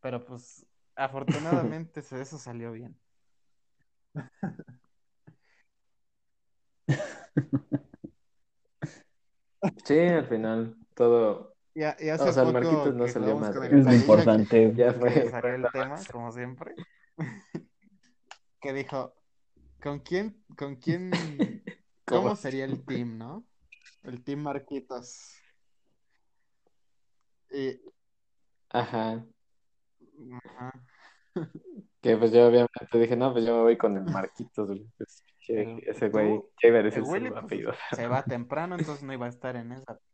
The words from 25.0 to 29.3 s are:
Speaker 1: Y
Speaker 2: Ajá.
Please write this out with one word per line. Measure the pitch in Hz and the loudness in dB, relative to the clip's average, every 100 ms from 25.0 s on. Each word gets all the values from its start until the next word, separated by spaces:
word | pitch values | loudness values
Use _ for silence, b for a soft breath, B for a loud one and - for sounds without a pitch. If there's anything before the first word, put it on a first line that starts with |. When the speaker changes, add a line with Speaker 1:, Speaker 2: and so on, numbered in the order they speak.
| 123 - - - _ _ _ _ _ _ _ _ _ _ _ _ _ _ _ _ _ _ _ _ _ | -14 -20 -20 -20 _ _ _ _ _ _ _ _ _ _ _ _ _ _ _ _ _ _ _ _ _
Speaker 1:
Y | 139 131 127 - _ _ _ _ _ _ _ _ | -8 -6 -8 -18 _ _ _ _ _ _ _ _
Speaker 2:
Ajá. | - 117 117 113 113 - | -4 -4 -4 -4 -6 -12